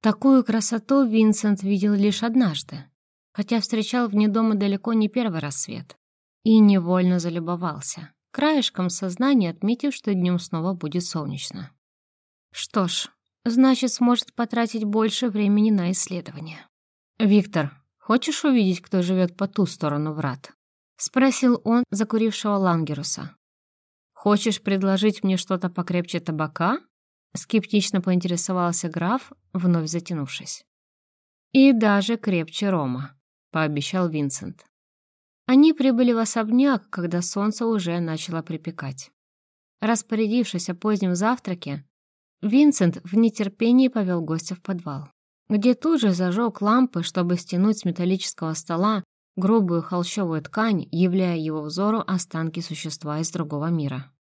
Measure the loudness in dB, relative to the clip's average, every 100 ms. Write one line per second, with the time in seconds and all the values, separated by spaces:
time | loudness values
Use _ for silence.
0 | 0 2 4 4 4 0 0 -4 0 2
1 | 4 4 4 4 0 -2 0 0 2 2
2 | 2 0 0 2 0 -2 -10 -16 -18 _
3 | _ _ _ -8 -2 -2 -2 -4 -2 -2
4 | 0 2 2 2 2 2 0 -2 -2 0
5 | 0 0 -2 -4 -6 -6 -6 -10 -14 -20
6 | _ _ _ _ 4 8 8 6 2 2
7 | 2 2 -2 -6 -6 -6 -6 -6 -10 -10
8 | -14 _ _ -2 2 2 0 -2 -4 -2
9 | -6 -2 2 4 2 -2 -2 0 -2 -4
10 | -2 0 2 0 -2 -4 -4 -4 -4 -4
11 | -4 -6 -6 -8 -10 -12 -16 _ _ _
12 | _ _ _ _ _ -14 -6 -2 -2 -4
13 | -8 _ _ _ -2 4 4 4 0 2
14 | 2 2 -2 -6 -4 -2 -2 -2 -2 0
15 | 0 0 -2 0 2 4 4 2 0 -2
16 | -4 -6 -10 -14 -14 -16 -20 _ _ _
17 | _ _ 4 4 4 -2 -4 -8 _ _
18 | -2 0 0 -2 2 2 2 0 -2 -2
19 | 0 0 0 -2 -6 -2 -2 0 -4 -2
20 | -4 -4 -6 -6 -14 _ _ _ _ _
21 | -4 2 2 4 2 2 2 0 0 -2
22 | -2 0 0 -2 -2 0 2 2 0 -4
23 | -6 -8 -10 _ _ _ _ _ _ _
24 | _ _ 2 2 2 -4 -2 0 2 2
25 | 2 0 0 -2 -2 -4 -4 -6 -4 -2
26 | -2 -6 -6 -4 -4 -2 -2 -2 _ _
27 | _ _ _ -14 -2 -2 2 0 0 -2
28 | 0 0 0 -4 -2 -2 -2 -2 -4 -4
29 | -2 -4 -6 -20 _ -2 2 2 0 -6
30 | -6 -8 -6 -10 -12 -14 _ _ _ _
31 | _ _ _ _ _ 6 6 6 4 2
32 | 0 -2 0 -2 -2 -4 -2 0 -2 -4
33 | -8 _ _ _ _ -4 -2 -2 -4 -2
34 | -2 0 -2 -4 -10 -14 _ _ _ _
35 | _ _ _ _ 2 6 6 6 2 4
36 | 4 2 0 -2 0 2 4 2 _ -6
37 | -4 -2 -4 -2 -2 -2 -2 -2 -2 -4
38 | -4 -6 -6 -8 -8 -10 -10 -10 -12 -12
39 | -16 _ _ _ _ _ _ _ -2 -2
40 | -2 -2 0 0 0 -4 -6 -4 -2 0
41 | 0 0 0 -2 -4 -8 -8 -10 -12 _
42 | _ _ _ _ 0 4 6 6 2 0
43 | -2 2 2 2 -6 -2 4 4 4 2
44 | -2 -2 -2 -4 -4 -10 -6 -8 -6 -10
45 | -12 _ _ _ _ 0 2 2 2 2
46 | 2 2 0 0 -2 -2 0 2 2 -2
47 | -4 -2 -2 -2 -2 0 0 0 -2 -2
48 | -2 -2 -4 -8 -6 -6 -6 -2 0 -2
49 | -6 _ _ -4 2 2 2 0 -2 -4
50 | -4 -4 -4 -4 -6 -4 0 0 -2 0
51 | 2 2 0 -2 -4 -6 -6 -4 -2 -2
52 | -2 -4 -4 -6 -6 -6 -10 -10 -10 -10
53 | -8 -6 -6 -6 -6 -4 -2 -2 -2 -6
54 | -12 _